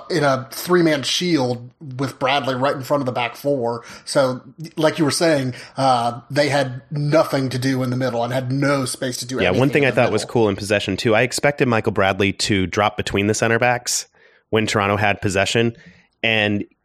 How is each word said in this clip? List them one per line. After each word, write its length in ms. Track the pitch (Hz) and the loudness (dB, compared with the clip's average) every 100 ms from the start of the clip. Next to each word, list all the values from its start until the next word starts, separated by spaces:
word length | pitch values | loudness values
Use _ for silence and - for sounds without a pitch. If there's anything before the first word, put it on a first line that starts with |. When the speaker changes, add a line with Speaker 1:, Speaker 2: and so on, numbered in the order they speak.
| - | -4
Speaker 1:
in 140 | 175 | 0
a 220 | 143 131 123 | 0 0 -4
three-man 520 | - - 180 165 147 | -12 0 2 4 2
shield 680 | 127 - 180 160 123 120 120 - | -2 -4 0 0 0 -2 -8 -18
with 380 | 151 127 135 - | -14 -6 -6 -2
Bradley 360 | 127 143 127 | 0 0 0
right 220 | 127 135 147 | -2 -2 -2
in 60 | |
front 180 | 123 147 | -2 -2
of 60 | 127 | -2
the 60 | |
back 220 | 123 120 - | -4 -6 -4
four. 480 | 143 143 117 117 - - | -2 -2 -2 -6 -10 -18
So, 380 | - 147 135 127 - - 160 - | -2 0 0 -2 -10 -16 -12 0
like 220 | 156 151 | 0 2
you 80 | 147 | 0
were 40 | |
saying, 440 | 127 170 147 131 120 - - | 2 2 2 0 -6 -12 -2
uh, 420 | 135 123 117 117 - | 2 2 0 -4 -4
they 220 | 139 147 | 0 2
had 320 | 143 131 127 - | 2 -2 -6 -8
nothing 580 | 147 147 156 147 139 131 | -4 2 2 2 0 -2
to 80 | 127 | -2
do 240 | 131 131 | 0 0
in 60 | 127 | -2
the 80 | 123 | -2
middle 280 | 131 117 | -2 -2
and 80 | 117 | -2
had 200 | 131 127 | -2 -2
no 320 | 135 139 143 | 0 0 0
space 340 | 123 - 135 120 | -2 -4 -6 -6
to 80 | 120 | -6
do 100 | 127 | -2
Speaker 2:
Yeah, 120 | 92 | 0
one 80 | 95 | 2
Speaker 1:
anything 120 | 139 | 2
Speaker 2:
thing 100 | 151 | 4
Speaker 1:
in 20 | 139 | 2
Speaker 2:
I 40 | |
Speaker 1:
the 100 | 123 | 2
Speaker 2:
thought 100 | 117 | 2
was 100 | 104 | 0
Speaker 1:
middle. 100 | - | -2
Speaker 2:
cool 160 | 120 107 | 0 2
in 60 | 98 | 0
possession, 420 | 101 104 - 92 | 0 -2 0 -2
too, 160 | 120 | 2
I 80 | 107 | 2
expected 460 | 127 - 143 143 131 | 2 0 -2 2 2
Michael 240 | 113 110 | 2 0
Bradley 420 | 101 98 98 101 | 2 2 2 0
to 320 | 92 - 101 92 | 0 0 0 0
drop 320 | 107 104 - | 0 0 0
between 280 | 101 104 101 | -2 0 0
the 60 | |
center 240 | 107 113 113 | 0 2 2
backs 480 | 123 123 - - - _ _ _ _ | 2 0 -4 -6 -8 _ _ _ _
when 160 | 110 110 | -2 0
Toronto 300 | 113 98 101 | 2 2 2
had 260 | 104 98 | 0 0
possession, 540 | 107 92 98 117 117 117 - - _ _ | 0 0 0 2 0 -2 -14 -20 _ _
and 420 | 113 110 104 104 - _ | 0 2 2 -2 -6 _